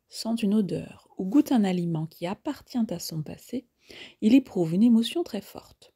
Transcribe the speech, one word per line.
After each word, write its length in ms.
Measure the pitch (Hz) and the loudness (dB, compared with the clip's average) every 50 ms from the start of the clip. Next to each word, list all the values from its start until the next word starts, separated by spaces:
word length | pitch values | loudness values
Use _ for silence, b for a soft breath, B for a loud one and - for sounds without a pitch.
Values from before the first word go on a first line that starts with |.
| _ _ | _ _
sent 260 | - - - 220 226 226 220 | -14 -10 -6 -4 -4 -2 0
une 100 | 196 208 | 0 2
odeur 560 | 220 202 165 165 156 165 - - - _ _ _ | 2 0 0 -4 -6 -8 -10 -16 -20 _ _ _
ou 80 | - 190 | -8 -6
goûte 260 | 185 220 285 294 - | 0 2 2 2 4
un 120 | 277 233 202 | 2 2 2
aliment 420 | 190 180 180 170 170 165 156 160 | 2 0 -2 -2 -2 -2 -4 -4
qui 220 | 160 - - 170 | -6 -8 -8 -8
appartient 580 | 175 208 - - 311 277 - - - - 247 226 - 175 | -8 -8 -8 -8 -10 -10 -10 -12 -8 -4 -4 -2 -2 -4
à 60 | 175 | -8
son 240 | - - 165 160 147 | -8 -8 -8 -8 -8
passé, 420 | - - - - - - 269 - _ _ B B B B B B B B B | -8 -12 -16 -14 -10 -10 -10 -10 _ _ B B B B B B B B B
il 140 | 202 214 240 | 2 6 6
éprouve 400 | 277 269 - - 196 170 160 165 | 4 4 2 -2 -2 -2 0 2
une 80 | 185 226 | 4 4
émotion 400 | 247 226 226 226 - - 339 349 | 6 6 4 2 0 -4 -6 -6
très 180 | - - 196 | -6 -8 -12
forte. 500 | - - - - - - - _ - _ _ | -12 -12 -18 -20 -20 -20 -20 _ -20 _ _